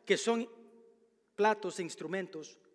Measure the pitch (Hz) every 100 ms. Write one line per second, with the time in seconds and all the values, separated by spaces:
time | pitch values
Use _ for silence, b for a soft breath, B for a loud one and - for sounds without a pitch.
0 | - 185 - 233 240 - - - - _
1 | _ _ _ - 208 208 196 165 170 -
2 | 156 190 180 160 147 - _